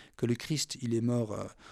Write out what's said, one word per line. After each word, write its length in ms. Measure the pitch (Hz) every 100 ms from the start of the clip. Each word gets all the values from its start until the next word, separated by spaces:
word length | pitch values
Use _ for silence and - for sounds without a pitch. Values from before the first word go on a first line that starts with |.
| - -
que 100 | 117
le 100 | 120
Christ, 420 | - 151 - -
il 140 | 120
est 60 | 117
mort, 320 | 120 120 110
euh, 140 | 104 101 - -